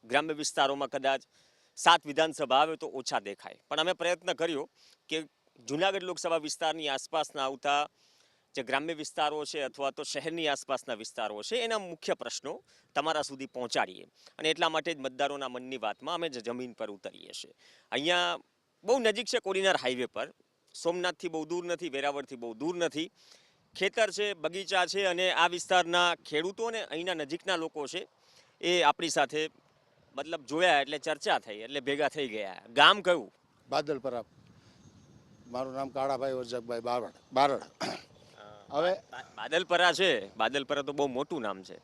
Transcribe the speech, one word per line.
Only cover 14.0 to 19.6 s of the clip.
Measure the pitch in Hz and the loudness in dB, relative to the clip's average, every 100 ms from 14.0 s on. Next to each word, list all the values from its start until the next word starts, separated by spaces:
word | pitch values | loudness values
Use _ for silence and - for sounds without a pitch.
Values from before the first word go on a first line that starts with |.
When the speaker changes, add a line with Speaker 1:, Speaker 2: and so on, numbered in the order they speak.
| 85 _ - - | -18 _ -20 -4
Speaker 1:
અને | 156 | -2
એટલા | 160 170 | 2 2
માટે | 160 156 | 2 -2
જ | 156 | -4
મતદારોના | 131 127 143 143 135 | -6 -2 -2 -2 -6
મનની | 123 127 131 | -8 -8 -6
વાતમાં | 110 101 135 | -4 -6 -6
અમે | 170 165 | -4 -4
જ | 127 | -6
જમીન | 113 123 127 | -6 -6 -8
પર | 110 110 | -10 -10
ઉતરીએ | 101 98 92 82 | -10 -14 -16 -16
છીએ. | - - _ - _ _ | -16 -16 _ -20 _ _
અહીંયા | 123 151 175 175 170 _ _ _ _ | -4 0 2 0 -2 _ _ _ _
બહુ | 190 262 | 0 4
નજીક | 226 208 226 | 4 0 -2
છે | 247 | -2
કોડીનાર | 190 190 | 0 2